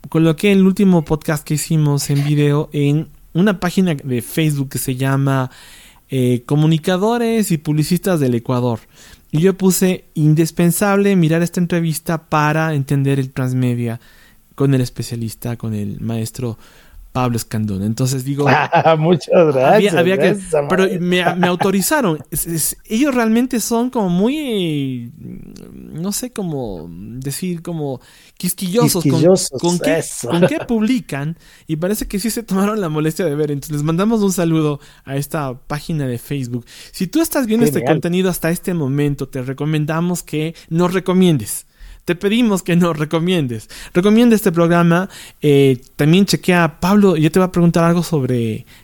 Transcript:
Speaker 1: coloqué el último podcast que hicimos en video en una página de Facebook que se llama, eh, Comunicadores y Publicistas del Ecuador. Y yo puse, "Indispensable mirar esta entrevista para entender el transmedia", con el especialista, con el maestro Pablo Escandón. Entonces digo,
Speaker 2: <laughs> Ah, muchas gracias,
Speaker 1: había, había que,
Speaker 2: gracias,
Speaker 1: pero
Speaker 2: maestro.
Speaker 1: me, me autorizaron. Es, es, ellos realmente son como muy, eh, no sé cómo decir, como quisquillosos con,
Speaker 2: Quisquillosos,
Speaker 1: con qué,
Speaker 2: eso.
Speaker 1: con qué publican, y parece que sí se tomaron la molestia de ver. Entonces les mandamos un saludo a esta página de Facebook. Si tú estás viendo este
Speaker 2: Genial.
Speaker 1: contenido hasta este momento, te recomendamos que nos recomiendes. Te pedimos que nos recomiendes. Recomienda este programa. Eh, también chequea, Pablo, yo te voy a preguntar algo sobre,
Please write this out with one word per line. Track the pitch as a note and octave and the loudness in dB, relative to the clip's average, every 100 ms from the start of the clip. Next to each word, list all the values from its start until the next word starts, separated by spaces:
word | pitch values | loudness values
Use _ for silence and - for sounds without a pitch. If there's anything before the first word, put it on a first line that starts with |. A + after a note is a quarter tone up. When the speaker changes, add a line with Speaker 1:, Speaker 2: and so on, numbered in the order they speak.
| - | -6
Speaker 1:
coloqué | E3 D#3+ D#3 G#3 | 0 2 2 2
el | G3 F#3+ | 4 4
último | F#3 G3 F3 | 4 4 4
podcast | D3+ D#3 - D3+ - | 2 -2 -2 -4 -2
que | D3+ | -4
hicimos | - D#3+ D3 C#3+ - | -2 0 2 0 0
en | C#3+ C#3+ | -2 0
video | D3 D3 D3 D#3 | 2 2 2 -2
en | D3+ C#3+ D3 D#3 - - | 0 0 0 -2 -12 -6
una | D#3+ G3+ F#3 | 0 2 2
página | F3+ E3+ F#3 D3 | -2 0 0 0
de | C#3 B2 | -4 -4
Facebook | - - D#3+ C#3+ C3+ | -4 -2 0 0 -4
que | B2+ | -6
se | - B2+ | -6 -4
llama, | C3+ C3+ C#3 C3+ B2+ - - - - _ - | -2 0 0 0 -2 -8 -20 -20 -20 _ -6
eh, | C3 B2 B2 - | -2 0 0 0
Comunicadores | D3 D#3 D#3+ D#3 F#3 G#3 A#3+ A3+ A3+ G3+ | 2 2 2 0 0 0 0 0 0 0
y | E3 | -2
Publicistas | - D3+ D3 F3+ G3 F3 | -2 -2 0 0 0 0
del | C3+ A#2+ | 0 0
Ecuador. | - B2+ B2 A2+ - - - - _ | -2 -2 -2 -4 -8 -20 -20 -20 _
Y | D3 | 0
yo | F#3 F#3 | 0 2
puse, | F#3+ F3 F#3 F#3 - | 0 2 0 -2 -6
"Indispensable | - D3+ D#3 D#3+ - F3 E3+ G#3 G3 G3+ G3 | 0 2 4 2 2 0 2 2 2 2 2
mirar | D#3+ E3 | 2 2
esta | E3+ F#3+ | 0 -2
entrevista | E3+ F3 E3 D3+ - E3 - | -2 -2 -2 -4 -4 -6 -2
para | D#3 D3+ D#3 D#3+ D3+ | 0 2 0 0 -2
entender | C3+ C#3 C3+ C#3 | -2 0 0 0
el | C3 | -2
transmedia", | C3+ B2+ B2+ B2+ A#2+ A#2+ A2+ - - - _ _ - | -4 -4 0 0 -2 -4 -8 -12 -20 -20 _ _ -2
con | C#3 | 2
el | C3+ | 2
especialista, | B2 - A2+ A#2+ A2+ - A#2+ A#2+ | 0 -6 -8 -6 -8 -8 -8 -6
con | A2+ | -6
el | G#2+ G2+ - | -6 -6 -8
maestro | A2 A2+ A2 - B2 A2 - - - - - | -6 -6 -6 -6 -8 -8 -14 -20 -20 -20 -10
Pablo | B2+ B2 A#2 | -4 -2 -2
Escandón. | - A2+ G#2+ F#2+ | -4 -4 -4 -2
Entonces | G2+ A2 C3 C3+ | -4 -2 -2 -2
digo, | C3 C#3 C#3+ | -4 -2 2
Speaker 2:
<laughs> | |
Ah, | D3 C#3 E3+ D#3 D#3+ | 2 2 2 4 4
muchas | D#3 F3+ - F#3 D#3+ C3 | 4 2 2 4 4 4
gracias, | C3 G3 G3+ E3 | 4 6 4 2
Speaker 1:
había, | F3 | 2
había | F#3+ | 2
que, | F3+ | 2
Speaker 2:
gracias, | G3+ F#3 D#3 C#3+ | 0 -2 -2 0
Speaker 1:
pero | F3+ | 0
Speaker 2:
maestro. | F#3+ F3+ | 0 0
Speaker 1:
me, | F3 F3+ F3 F3 | 0 0 0 0
me | F3+ | 0
autorizaron. | F3+ G3 G3 F3+ D#4 A3+ D#3 - | 2 0 0 0 0 0 -2 -6
Es, | E3 - | -8 -4
es, | E3 - - - | -4 -4 -6 -6
ellos | A3 D4 B3 | -2 0 2
realmente | A3+ A3+ B3+ A#3+ | 2 2 0 -2
son | - A#3 B3 | -2 -2 -2
como | B3+ G3 | -2 0
muy, | F3 G#3+ D4+ | 2 0 0
eh, | D4 G#3+ F3 D3+ C3+ B2+ A#2 - - - - - G1+ | -4 -4 -2 -2 -4 -6 -10 -14 -16 -14 -16 -18 -20
no | C2 A#1+ C#3 F3+ | -18 -16 -10 -8
sé | G3+ B3 | -6 -8
cómo | A#3+ F#3 D3 A#2+ F2+ E2 | -8 -6 -6 -6 -8 -12
decir, | E2+ G#2 A#2+ C3 C3+ F#3 E3+ | -14 -14 -10 -10 -6 -6 -6
como | E3+ E3+ C#3+ C3 - - - - | -8 -6 -6 -8 -12 -20 -20 -10
quisquillosos | F3+ - F3+ G3+ A#3+ F#3 | -8 -6 -2 2 2 2
con, | D#3 | 2
Speaker 2:
Quisquillosos, | C3 D#3 F#3 - C3 | 4 6 4 2 -2
Speaker 1:
con | E3+ F3 | 0 0
qué, | D3+ D#3+ | 0 -2
Speaker 2:
eso. | D#3+ - A#2+ | -2 -8 -2
Speaker 1:
con | E3+ F3 | 2 2
qué | D#4 - | 0 -2
publican, | A#3 A3 B3+ - C#3 C#3+ E3+ - - - | 0 0 -2 -4 -6 -6 -8 -14 -16 -8
y | D#3 | -4
parece | F3+ G#3+ - | -2 -4 -4
que | G3+ | -4
sí | A3 | -4
se | A3+ | -4
tomaron | A3+ F#3+ G3+ A3 | -2 0 0 0
la | F3 | -2
molestia | D3+ D#3 D#3 F3+ | -2 -2 0 -2
de | |
ver. | D3 D3+ | -2 -2
Entonces | C#3+ C3 D3 | -4 -6 -4
les | |
mandamos | D3 E3 G#3 A#3 | -2 0 0 2
un | G3+ | 0
saludo | F#3 E3 D#3+ D3+ C#3+ - - | 0 0 2 0 -4 -10 -20
a | - C#3 | -10 -8
esta | C#3+ E3 C#3 B2+ - | -6 -6 -6 -8 -10
página | D3 - D#3+ C3+ | -10 -6 -4 -4
de | A#2+ | -6
Facebook. | - C#3+ B2 A#2+ - - - | -6 -8 -6 -8 -10 -20 -14
Si | - F#3 | -8 -4
tú | D#4 | -2
estás | E4 D4+ A#3+ | -2 -2 0
viendo | A3 A#3+ | 0 0
este | D3+ | 0
Speaker 2:
Genial. | C3 D#3 | 0 0
Speaker 1:
contenido | F3+ F3 F#3 | 0 0 0
hasta | F3 D#3+ | -2 -2
este | F3 - F3 | -4 -4 -2
momento, | C3+ C#3+ D3 C#3+ C#3 | -2 0 -2 -2 -6
te | C#3 | -8
recomendamos | B2 C3 D3 D#3 D3+ D#3+ E3+ F3+ | -8 -6 -2 -2 -2 -2 -2 -4
que | - D3+ D#3 E3 - | -6 -6 -6 -8 -6
nos | E3 F3 | 0 0
recomiendes. | F#3 F3+ F#3 F#3 D3+ G#2 - - _ - - - | 0 0 4 4 4 -2 -10 -14 _ -20 -10 -6
Te | F3 | -4
pedimos | G3+ A3+ A#3+ F#3+ | 0 2 2 0
que | - F3 | 0 2
nos | F3 D#3 | 2 0
recomiendes. | D3+ E3 E3+ F3+ C3+ A2+ - - - | -2 -2 0 0 -2 -4 -12 -18 -6
Recomienda | - G3 G#3+ A#3+ | 0 4 6 6
este | A3 - | 4 2
programa. | E3+ E3+ F3 E3+ E3+ F#3+ - - - | 2 4 4 4 2 0 -10 -20 -2
Eh, | D3+ C#3+ C#3 B2+ - - | 2 6 6 2 -2 -2
también | D3 F3 G3 | 4 4 4
chequea, | D#3 - F3+ E3 - | 0 2 2 2 0
Pablo, | F3 G#3 G3+ D#3+ | 2 4 4 4
yo | D#3 | 2
te | F#3+ | 2
voy | F#3 | 0
a | |
preguntar | F#3 E3+ E3+ | 2 2 4
algo | E3+ E3+ | 2 2
sobre, | E3 D#3+ B2+ B2 A2+ A2 - - | 0 -2 0 0 -2 -6 -10 -20